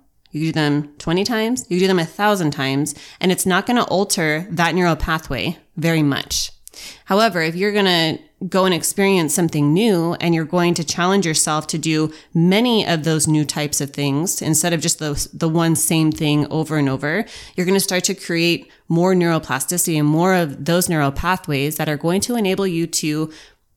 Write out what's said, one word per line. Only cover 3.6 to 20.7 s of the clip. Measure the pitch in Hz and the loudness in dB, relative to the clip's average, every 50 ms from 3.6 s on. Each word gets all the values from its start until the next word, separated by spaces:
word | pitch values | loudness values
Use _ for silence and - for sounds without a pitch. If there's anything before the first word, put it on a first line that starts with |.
| 196 | 0
gonna | - 240 240 - | 0 0 0 0
alter | - - 185 202 202 - 196 160 156 151 156 180 214 | 0 0 -2 0 0 -2 -2 0 0 0 -2 -4 -6
that | 170 165 170 170 156 | -2 0 0 2 2
neural | 185 180 170 160 | 2 2 2 2
pathway | 151 - - 160 160 - - 139 117 87 151 170 - _ _ _ | 0 0 -2 -2 -4 -4 -6 -6 -4 -4 -4 -6 -8 _ _ _
very | 170 165 165 165 160 151 | -2 0 2 2 4 2
much. | 143 135 - - - - - - - - - _ - - - - - - - _ | 2 0 -2 -4 -4 -6 -6 -6 -8 -10 -18 _ -20 -20 -18 -18 -18 -20 -20 _
However, | - 196 208 220 214 180 175 | 0 2 2 2 2 2 0
if | 160 160 165 | -2 -2 -2
you're | 175 196 208 | -2 -2 0
gonna | 202 208 196 185 180 170 165 160 - - - _ _ _ 196 | 2 2 2 4 4 2 2 0 -2 -4 -8 _ _ _ -8
go | 175 - 190 185 | -2 0 2 2
and | 190 180 | 2 2
experience | 160 - - - - 196 196 196 180 160 143 - | 0 -2 -2 0 2 2 4 4 2 2 0 0
something | - 170 160 - 151 143 147 151 | 0 0 0 2 2 2 4 4
new | 185 233 233 196 170 165 170 175 - | 4 4 4 2 2 0 -2 -2 -2
and | - 170 165 | 0 0 0
you're | 160 160 | 0 0
going | 139 180 180 175 175 170 | 0 0 0 2 2 0
to | 170 160 | -2 -4
challenge | - - - 175 185 196 196 180 | -6 -4 -2 0 2 2 2 2
yourself | 165 156 - - 165 151 156 151 | 0 0 0 0 0 -2 -4 -4
to | - - | -4 -6
do | 160 139 160 156 156 156 156 - - - _ - | -4 -2 0 0 0 0 -2 -4 -12 -20 _ 2
many | 165 165 180 185 214 240 247 233 214 - | 4 4 6 4 4 4 4 2 2 2
of | - 170 160 139 | 2 -2 0 0
those | 165 156 156 147 | 0 0 0 2
new | 160 156 151 151 | 2 2 2 0
types | 151 - 156 147 147 - - | 0 -2 -4 -4 -4 -4 -4
of | 147 139 | -6 -6
things | - - 143 139 139 143 160 - - - | -4 -4 -2 0 0 -2 -2 -2 -4 -4
instead | - 151 156 - - 175 | -2 0 0 0 0 0
of | 165 156 | -2 -2
just | - 170 - - | -2 -2 -4 -2
the, | 156 151 143 - - - - | -4 -6 -4 -4 -6 -8 -6
the | 143 170 160 | -2 -2 0
one | 160 165 165 165 160 | 2 2 2 2 2
same | 156 - - 170 160 156 156 | 2 0 0 2 2 2 2
thing | 147 - 160 147 147 151 143 - | 0 0 0 2 2 2 0 0
over | - 156 160 156 160 | -2 -4 -4 -2 -2
and | 151 143 | 0 0
over, | 135 135 131 - 147 160 202 220 - - - - - - | 0 -2 -2 -4 -4 -4 -4 -6 -8 -12 -18 -20 -10 -6
you're | - 180 | -4 0
gonna | 180 196 196 | 0 2 0
start | 190 - 190 180 180 | 0 0 -2 -2 -2
to | - 190 | -2 -4
create | - - - 170 165 165 170 170 - - - - _ _ | -6 -6 -4 -2 0 2 2 0 -2 -4 -12 -20 _ _
more | _ 165 165 175 185 190 | _ 2 2 4 4 4
neuroplasticity | 180 170 170 165 156 156 - 127 135 - - 180 170 - 180 160 151 | 4 4 2 2 0 -2 -2 -4 -4 -4 -4 -2 -2 -2 0 0 2
and | 147 | 2
more | 147 151 160 175 190 190 | 2 2 4 2 2 2
of | 175 170 147 135 - 139 | 2 0 -2 -4 -6 -2
those | 170 | 0